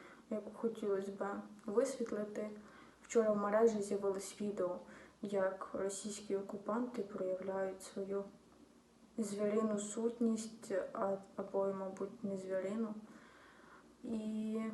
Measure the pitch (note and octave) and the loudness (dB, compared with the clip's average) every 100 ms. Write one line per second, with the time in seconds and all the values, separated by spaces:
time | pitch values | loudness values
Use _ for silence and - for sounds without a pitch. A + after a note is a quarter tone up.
0 | - - - G#3 - - A3+ - G#3 F#3+ | -18 -18 -6 -6 -6 -2 -2 0 2 2
1 | G3 - G3+ G#3 - - G#3 A3 C4+ - | 0 -4 -4 -4 -8 -10 2 4 4 2
2 | A3+ G#3 G#3 G#3+ G#3+ - - - - - | -2 -2 -2 -4 -6 -8 -14 -18 -20 -20
3 | - A#3 G#3+ G#3 G3+ G#3+ A3+ G#3 - G3+ | 2 4 6 4 6 8 8 6 0 2
4 | G3 G3 - - G#3 F#3+ F3+ F3+ - - | 2 0 -4 -4 -2 2 0 0 -8 -16
5 | - - G3+ G3+ F#3+ - - - G3 - | -18 -8 0 2 2 0 -4 -2 0 -2
6 | G#3 - - G3 G3+ G3+ - A3+ A#3+ A3+ | -6 -8 -2 -2 -2 -6 -2 0 0 -2
7 | G3 G3 F#3 F#3 F#3+ F#3+ F#3+ F#3+ - G3+ | -6 -2 0 0 -2 0 -2 -4 -8 -6
8 | F#3+ G3 G3 - - - - - - - | -2 -2 -4 -12 -20 -20 -20 -20 -20 -20
9 | - - G3+ G3+ G#3 A3 G#3+ G#3 - A#3 | -10 -4 -2 2 2 4 2 0 -2 0
10 | A#3 - A3+ A3 - - - F#3 - - | 0 2 2 2 -2 -10 -2 0 0 0
11 | G3 G3 - - G3 G3 G3 F#3+ F#3+ F#3+ | 0 0 -4 -8 0 2 2 0 -4 -4
12 | G3 - G3+ F#3+ F#3 F#3+ F#3+ A3+ G#3+ - | -6 -4 -4 -2 -2 -2 0 0 -2 -4
13 | - - - - - - - - - - | -12 -18 -20 -20 -20 -20 -20 -20 -20 -12
14 | - A3 G#3+ G#3+ A3 A3 A3 | -4 -2 -2 -2 -2 -2 -2